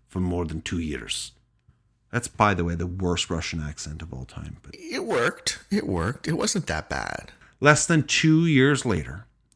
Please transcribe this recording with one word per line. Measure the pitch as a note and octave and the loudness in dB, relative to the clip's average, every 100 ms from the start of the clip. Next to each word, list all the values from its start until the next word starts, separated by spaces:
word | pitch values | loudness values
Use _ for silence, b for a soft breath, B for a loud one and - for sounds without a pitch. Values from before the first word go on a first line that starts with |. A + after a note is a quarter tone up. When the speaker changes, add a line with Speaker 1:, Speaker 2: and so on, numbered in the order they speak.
| _ | _
Speaker 1:
for | F#2 | -4
more | F2+ F2 D#2+ | -2 -2 -4
than | D#2 | -6
two | - F2 | -6 -4
years." | D#2 C2+ A1 - - _ _ _ _ _ _ _ _ | -4 -6 -6 -8 -8 _ _ _ _ _ _ _ _
That's, | A#2+ - | -6 -6
by | - G#2 | 2 4
the | F2+ | 4
way, | E2+ | 0
the | E2+ F2 | -2 -4
worst | F2+ F2+ F2 - | -2 0 0 -2
Russian | E2 - E2 | -4 -4 -6
accent | D2+ D2+ D2+ D#2 | -8 -10 -12 -12
of | E2+ | -12
all | B1+ | -12
time. | C2 - D2 - | -12 -12 -14 -14
But | - F#4+ | -18 -18
Speaker 2:
It | E4+ - | -10 -8
worked. | A#3 D#3+ - - - - - | -2 0 0 0 -6 -6 -2
It | G3+ - | -2 0
worked. | F2 F2 C3+ - | 0 0 -2 -2
It | |
wasn't | E3 - F#3 - | -2 0 -2 -2
that | D#2 - | -4 -4
bad. | C2+ G1+ G1+ - - b b | -6 -4 -8 -12 -20 b b
Speaker 1:
Less | C#3+ D3 - | 4 4 4
than | D#3+ | 2
two | - - D#3+ D#3 E3+ | 2 2 6 6 6
years | C3 C3+ C#3 B2 | 6 6 4 2
later, | F2 B1+ E2 - _ _ | -2 -2 -10 -14 _ _